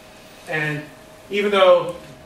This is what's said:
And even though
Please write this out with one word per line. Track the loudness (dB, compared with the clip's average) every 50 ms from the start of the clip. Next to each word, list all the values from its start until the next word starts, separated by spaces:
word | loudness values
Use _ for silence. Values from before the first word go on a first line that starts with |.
| -20 -20 -20 -20 -20 -20 -20 -20 -12 -8
And | -6 -6 -6 -6 -6 -8 -10 -14 -20 -20 -20 -20 -20 -20 -14 -8
even | -6 -4 -2 0
though | 2 4 4 6 4 4 2 -4 -10 -12 -16 -20 -20 -20 -14